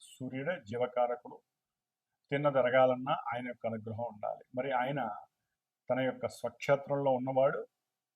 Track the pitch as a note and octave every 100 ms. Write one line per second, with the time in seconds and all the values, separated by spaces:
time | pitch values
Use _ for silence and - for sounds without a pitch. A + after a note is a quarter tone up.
0 | - - B2+ C3 D3 F3+ G2+ A#2+ B2+ -
1 | A#2+ A#2+ B2+ - _ _ _ _ _ _
2 | _ _ - C#3+ D3 C3+ B2 C3 B2+ B2+
3 | C3+ G3 B2 A#2+ B2 A#2+ A2+ A2+ G#2+ G#2+
4 | A#2 G#2+ A2 A2+ - B2+ C#3 B2+ B2+ C#3+
5 | A2+ - - _ _ _ _ _ - B2+
6 | C3 A#2+ A#2 - A#2+ - - C#3 - C#3
7 | C#3 B2+ C3 C3 C#3+ - - _ _ _
8 | _